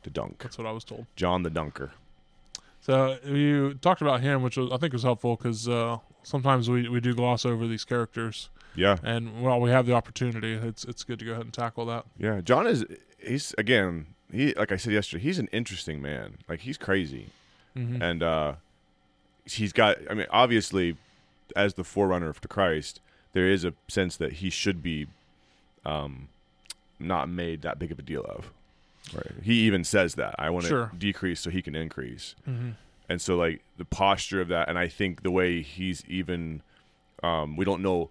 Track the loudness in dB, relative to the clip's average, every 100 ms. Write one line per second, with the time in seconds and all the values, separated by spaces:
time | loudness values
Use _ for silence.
0 | -8 -8 -8 -10 -14 -10 -10 -10 -12 -14
1 | -14 -2 2 2 0 -2 -4 -8 -12 -12
2 | -20 -20 _ _ -20 -20 _ _ 2 4
3 | 4 0 -2 2 4 4 2 2 2 4
4 | 2 2 2 2 0 0 -2 -2 -2 0
5 | 2 2 0 0 -2 -2 0 0 0 -4
6 | -10 -20 -6 0 4 4 4 2 2 0
7 | 2 2 2 2 0 0 -2 -4 -2 -2
8 | -2 -4 -6 -8 -14 -20 -12 4 6 6
9 | 2 -2 -4 -2 2 4 6 6 6 2
10 | 0 -4 -4 -2 -4 -4 -6 -8 -12 -12
11 | -10 -8 -6 -8 -8 -6 -6 -4 -6 -6
12 | -8 -4 -2 0 6 6 6 2 0 -8
13 | _ _ -6 -4 -4 -2 4 4 4 -2
14 | -10 -18 _ 0 0 2 0 0 2 0
15 | 0 -4 -2 -2 -2 -4 -6 -8 -8 -8
16 | -6 -8 -10 -16 -10 -10 -8 -10 0 0
17 | 0 -8 -14 _ _ _ _ -8 -4 0
18 | 0 2 2 2 0 -4 _ _ _ _
19 | _ _ _ _ -12 -4 0 6 6 4
20 | -2 -4 2 4 6 4 2 0 0 -2
21 | _ _ _ _ _ 0 2 0 -4 2
22 | 2 2 -2 -8 -8 0 2 2 -4 -14
23 | _ _ _ 2 4 4 0 -6 -6 -2
24 | -2 -2 -6 -4 -6 -2 -2 -2 -4 -6
25 | -8 -14 _ _ _ _ _ _ -6 -4
26 | -6 -10 -18 _ _ _ _ -20 _ _
27 | -4 -2 -2 -4 -4 -6 -6 -6 -8 -10
28 | -8 -8 -8 -12 -14 -20 _ _ _ _
29 | -14 -12 -10 -6 4 6 6 4 4 4
30 | 4 0 -4 -2 -2 0 2 0 0 -2
31 | -4 -2 -4 -4 -4 -4 -4 -6 -6 -8
32 | -10 -12 -16 -14 -8 -6 -6 -10 -18 _
33 | -8 -6 0 2 2 0 _ -14 -10 0
34 | 2 2 0 -4 0 0 0 0 -2 0
35 | -4 -2 0 2 2 2 -4 -6 -4 -6
36 | -6 -6 -4 -4 -6 -10 _ _ _ _
37 | _ -4 -2 0 -2 -2 0 0 0 0
38 | -2